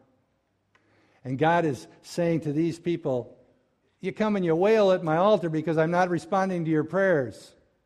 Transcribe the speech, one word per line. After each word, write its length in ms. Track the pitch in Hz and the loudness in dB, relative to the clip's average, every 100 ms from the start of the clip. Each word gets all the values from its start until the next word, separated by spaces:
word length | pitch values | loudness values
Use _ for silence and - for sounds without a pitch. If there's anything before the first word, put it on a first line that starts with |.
| _ _ _ _ _ _ _ _ _ _ _ _ | _ _ _ _ _ _ _ _ _ _ _ _
And 120 | 127 131 | -10 -2
God 280 | 156 170 | 2 2
is 240 | 165 120 - - | 0 -4 -10 -20
saying 400 | - - 170 165 | -10 -4 -2 -2
to 100 | 156 | -2
these 260 | 143 165 160 | -2 -2 -4
people, 580 | - 170 143 127 113 - _ _ _ _ _ _ | -4 -4 -2 -4 -6 -14 _ _ _ _ _ _
"You 120 | 180 | -8
come 240 | 185 214 208 | -4 -2 0
and 80 | |
you 100 | 175 | 0
wail 380 | 160 196 220 202 | 2 4 4 4
at 100 | 185 | 2
my 140 | 170 160 | 0 2
altar 320 | 196 214 170 | 4 2 0
because 300 | 156 156 160 | -4 -2 0
I'm 120 | 160 | 2
not 200 | 175 185 | 2 0
responding 540 | 170 - 196 190 180 | -2 -2 -2 -2 -2
to 60 | 160 | -2
your 140 | 156 | -2
prayers. 720 | 151 175 190 160 120 - - _ _ _ | 0 0 2 0 -2 -8 -20 _ _ _